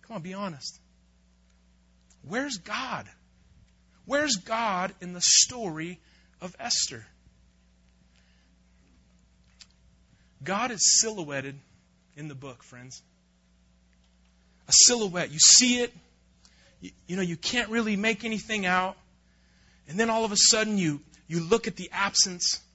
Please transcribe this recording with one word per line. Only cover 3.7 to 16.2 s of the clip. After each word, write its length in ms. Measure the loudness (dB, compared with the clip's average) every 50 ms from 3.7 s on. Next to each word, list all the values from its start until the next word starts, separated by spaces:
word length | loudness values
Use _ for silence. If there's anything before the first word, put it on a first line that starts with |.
| _ _ _ _ _ _ _
Where's 300 | -4 -2 0 2 0 0
God 560 | -2 -2 -4 -4 -2 -2 -2 -2 -2 -4 -4 -6 _
in 120 | -14 -14 -8
the 100 | -2 2
story 800 | 4 6 6 4 2 0 -8 -6 -6 -6 -6 -8 -10 -10 -14 _ _ _ _ _ _ _ _
of 140 | -16 -16 -14 -10
Esther? 480 | -6 -4 -2 -2 -2 -4 -6 -12 -16 -20 _ _ _ -20 _ _ _ _ _ _ _ _ _ _ _ _ _ _ _ _ _ _ _ _ _ _ _ _ _ _ _ _ _ _ _ _ _ _ _ _ _ _ _ _ _ _ _ _ _ _ -20 _ _ _ _ _ _ _ _ _ _ _ _ _ _ _ -8
God 300 | -4 -4 -2 -2 -4 -2
is 280 | 0 2 4 4 4
silhouetted 580 | 2 0 -2 -6 -8 -6 -6 -6 -6 -8 -12 -14 _ _ _ _ _ _ _ _ _ _ _
in 120 | -14 -14 -14
the 60 | -14
book, 280 | -14 -16 -16 -18 -18 -20
friends. 400 | -20 -20 -20 -18 -18 -20 -20 _ _ _ _ _ _ _ _ _ _ _ _ _ _ _ _ _ _ _ _ _ _ _ _ _ _ _ _ _ _ _ _ _ 4
A 40 | 6
silhouette. 580 | 8 8 8 6 4 0 -2 -2 -2 -4 -4
You 80 | 0 4
see 420 | 6 8 8 8 8 6 2 2
it. 140 | 0 -4 -6 -14 _ _ _ _